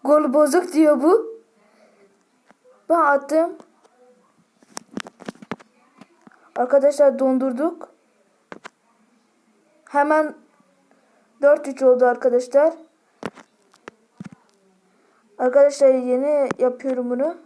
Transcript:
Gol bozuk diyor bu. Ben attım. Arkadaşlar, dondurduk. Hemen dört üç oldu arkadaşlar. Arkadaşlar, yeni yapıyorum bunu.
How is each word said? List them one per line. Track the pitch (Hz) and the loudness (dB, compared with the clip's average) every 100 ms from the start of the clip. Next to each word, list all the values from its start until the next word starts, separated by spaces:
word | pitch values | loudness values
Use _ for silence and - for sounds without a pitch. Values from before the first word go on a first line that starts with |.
Gol | 262 302 294 | 2 2 2
bozuk | 285 302 320 359 | 0 2 0 -2
diyor | 285 311 285 | 2 2 2
bu. | 294 440 - - _ _ _ _ _ _ 403 _ _ _ _ _ _ _ - | 2 0 -2 -16 _ _ _ _ _ _ _ _ _ _ _ _ _ _ -4
Ben | 330 | 0
attım. | 294 277 277 311 339 - - _ _ _ _ _ _ _ _ _ _ - _ - - _ - - - - - _ _ _ - _ - _ _ - | 2 0 0 -2 -2 -8 -20 _ _ _ _ _ _ _ _ _ _ -20 _ -16 -16 _ -18 -18 -18 -18 -18 _ _ _ -20 _ -20 _ _ -6
Arkadaşlar, | 254 277 277 285 285 240 | 0 2 2 4 2 2
dondurduk. | 262 262 269 240 320 349 - _ _ _ _ _ _ - - _ _ _ _ _ _ _ _ _ _ _ _ | -2 0 -4 -4 -6 -6 -20 _ _ _ _ _ _ -20 -20 _ _ _ _ _ _ _ _ _ _ _ _
Hemen | 285 294 311 302 - _ _ _ _ _ _ _ _ _ _ | -2 0 0 -2 -8 _ _ _ _ _ _ _ _ _ _
dört | 277 302 294 | 2 2 -2
üç | 262 | 0
oldu | 262 247 247 | 2 4 2
arkadaşlar. | 240 262 240 247 277 311 330 - _ _ _ - - - _ _ _ - _ _ _ - - _ 196 190 _ _ _ _ _ _ - | 0 0 -2 0 2 2 -2 -20 _ _ _ -16 -16 -20 _ _ _ -20 _ _ _ -20 -20 _ _ _ _ _ _ _ _ _ -6
Arkadaşlar, | 254 277 285 277 277 | 0 2 2 4 2
yeni | 262 254 254 277 294 262 - | 2 0 -2 0 -2 -2 -2
yapıyorum | 254 254 277 254 247 | -4 -4 -6 -6 -6
bunu. | 247 302 349 | -4 -6 -8